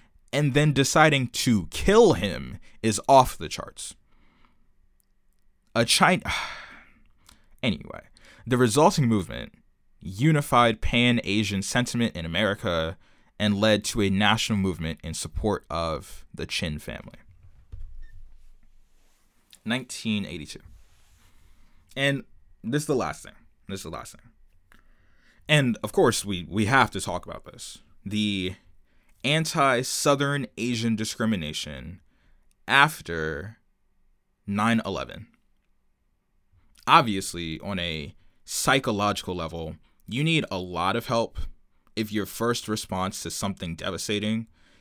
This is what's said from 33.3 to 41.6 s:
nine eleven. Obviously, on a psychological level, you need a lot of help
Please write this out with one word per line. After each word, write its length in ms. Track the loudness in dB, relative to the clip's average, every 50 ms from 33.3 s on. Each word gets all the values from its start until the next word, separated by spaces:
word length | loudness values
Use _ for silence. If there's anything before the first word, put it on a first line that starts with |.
| -6 -6 -10 -12 -16 -18 _ _ _ _ _ _ _ _ _ _ _ _ _ _ _ _ _
nine 340 | -6 -2 0 2 2 2 2 0
eleven. 400 | -2 -4 -6 -6 -8 -10 -16 -16 -20 _ _ _ _ _ _ _ _ _ _ _ _ _ _ _ _ _ _ _ _ _ _ _ _ _ _ _ _ _ -12 2
Obviously, 720 | 6 6 6 6 6 0 -2 -4 -6 -6 -6 -6 -6 -8 -8
on 200 | -6 -6 -6 -4
a 340 | -4 -4 -4 -6 -8 -10 -14 -18 _ -20 _ _ _
psychological 880 | -10 -6 -2 0 2 2 2 2 0 -2 0 0 0 -2 -2 -6 -8 -6
level, 420 | -6 -6 -8 -8 -8 -10 -10 -12 -14 _ _ _ _ _
you 160 | -8 -6 -2 0
need 220 | 2 2 2 0 0
a 80 | -4 -6
lot 360 | -6 -6 -4 -2 -2 0 0
of 120 | -2 -2
help 320 | -2 0 0 0 -2 -4 -6 -8 -8 -8 -14